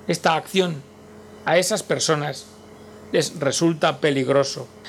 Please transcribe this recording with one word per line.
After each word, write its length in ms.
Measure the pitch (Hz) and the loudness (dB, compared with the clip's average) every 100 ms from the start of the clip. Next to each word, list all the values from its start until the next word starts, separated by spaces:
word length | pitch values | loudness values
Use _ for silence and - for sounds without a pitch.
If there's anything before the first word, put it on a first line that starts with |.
| - | -6
esta 280 | 165 175 156 | 0 0 0
acción, 480 | - 190 180 147 - - - - - - | 0 0 0 -2 -12 -20 -20 -20 -20 -10
a 140 | - 170 | 2 2
esas 240 | 180 208 | 2 -2
personas 640 | - 139 - 151 143 135 - - - - - - - | -2 -2 0 0 -2 -8 -14 -20 -20 -20 -20 -20 -2
les 280 | 165 - 165 | -2 0 -2
resulta 600 | 135 - 165 156 165 139 | -2 2 0 2 0 0
peligroso. 680 | 156 135 127 139 139 131 120 - | 0 0 2 2 2 -4 -14 -16